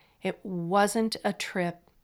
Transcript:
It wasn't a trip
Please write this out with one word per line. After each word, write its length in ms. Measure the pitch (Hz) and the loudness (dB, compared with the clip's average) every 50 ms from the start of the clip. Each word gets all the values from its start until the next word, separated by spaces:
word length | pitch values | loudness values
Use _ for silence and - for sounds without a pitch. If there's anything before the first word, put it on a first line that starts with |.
| _ _ _ _ - | _ _ _ _ -6
It 160 | 190 185 - - | -6 -6 -6 -6
wasn't 760 | 220 185 175 170 165 185 202 202 202 - 226 220 226 - - - | -6 -4 -4 -2 2 4 4 4 4 4 2 0 0 0 -2 -2
a 80 | 208 196 | -2 -2
trip 480 | - - - - 196 180 175 170 - _ _ _ _ | -4 -6 -6 -2 -2 0 0 -2 -6 _ _ _ _